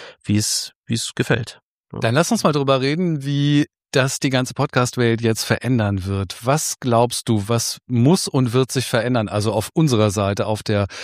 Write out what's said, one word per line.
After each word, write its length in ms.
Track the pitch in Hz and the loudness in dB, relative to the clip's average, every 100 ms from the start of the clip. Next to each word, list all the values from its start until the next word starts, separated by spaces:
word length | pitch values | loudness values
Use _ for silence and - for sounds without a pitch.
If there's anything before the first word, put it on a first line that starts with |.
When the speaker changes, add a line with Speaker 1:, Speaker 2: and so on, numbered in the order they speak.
| - - | -20 -10
Speaker 1:
wie 120 | - 104 | -2 0
es, 360 | 107 - - - | 0 -4 -8 -12
wie 100 | - | -8
es 180 | 113 - | -6 -6
gefällt. 460 | - 117 120 117 - _ _ _ | -4 0 -2 -4 -12 _ _ _
Ja. 80 | - | -6
Speaker 2:
Dann 160 | 117 123 | 0 0
lass 160 | 170 | 2
uns 100 | 226 | 0
mal 80 | 190 | 0
drüber 300 | 147 139 135 | 0 2 2
reden, 440 | 131 160 180 151 | 2 0 -2 -2
wie 420 | 135 143 143 147 147 _ _ | -2 0 2 2 0 _ _
das 260 | 139 135 - | 0 0 0
die 120 | 143 | 0
ganze 220 | 127 127 | 0 -2
Podcast-Welt 680 | - 143 - 123 - 117 113 | -2 -2 0 0 2 0 2
jetzt 240 | 117 113 | 0 0
verändern 640 | - 113 117 127 104 98 92 | -2 -2 0 0 0 -2 -2
wird. 380 | 98 92 - | -4 -6 -6
Was 360 | 117 151 - - | -2 0 -2 -6
glaubst 480 | 131 117 120 - - | 0 2 2 0 -2
du, 160 | 110 101 | 0 0
was 320 | 117 - - - | -2 -2 -8 -2
muss 400 | 123 123 185 - | 2 4 4 2
und 260 | 143 127 | -2 0
wird 200 | 120 127 | 0 0
sich 140 | 135 - | -2 -2
verändern? 420 | 123 117 127 104 | -2 0 -2 -2
Also 240 | 101 104 | -2 0
auf 180 | 104 - | 0 -2
unserer 360 | - 160 117 107 | 0 2 4 2
Seite, 360 | 104 98 101 107 | 2 0 0 -2
auf 180 | 110 | -4
der 240 | - 104 98 - | -2 0 -2 -4